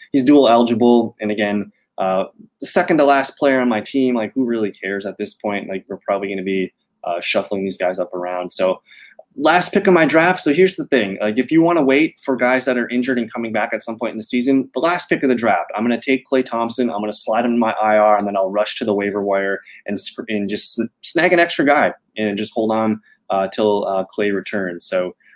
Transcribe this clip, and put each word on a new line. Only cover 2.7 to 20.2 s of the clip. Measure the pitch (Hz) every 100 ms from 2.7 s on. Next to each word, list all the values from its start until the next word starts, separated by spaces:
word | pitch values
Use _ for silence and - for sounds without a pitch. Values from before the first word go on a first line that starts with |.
| - 175 160
to |
last | 143 139 127 -
player | 143 131
on | 123
my | 107
team, | 104 139 127
like, | 123 104
who | -
really | 123 117 104
cares | - 95 98
at | 101 92
this | 101
point? | - 107 101 -
Like, | 95 -
we're | 95
probably | - 101 98
gonna | 98
be, | 95 95 92 - _ _
uh, | - 87
shuffling | - 104 98 98
these | 98 92
guys | 90 92
up | 90
around. | 90 90 90 90
So | - 92 - _ - - - - -
last | 151 175 175
pick | 202 196
of |
my | 175
draft. | 156 156 170 180
So | 151
here's | 147 185
the | - 147
thing. | 131 101 98
Like, | 104 107
if | 123
you | 160
wanna | 165 170
wait | 135 135 156 -
for | -
guys | 127 123 127
that | 123 123
are | 117
injured | 123 123 123
and | 113
coming | 120 117
back | 107 107
at | 107
some | - 110
point | 113
in | 107
the |
season, | 107 123 123 135 127
the | 131
last | 160 180 -
pick | 147
of | 139
the |
draft, | 120 113 92 -
I'm | 104
gonna | 120 117
take | - 131 -
Klay | 131
Thompson, | 127 117 120 117 120
I'm | 101
gonna | 107
slide | 104 - 110
him | 120
in | 120
my | 110 104
I | 107 107
R, | 107 104
and | 101
then | 101
I'll | 95
rush | 101 107 -
to |
the | 113
waiver | 101 101 101
wire | 101 98 98 98 - - -
and | 101
sc-, | - -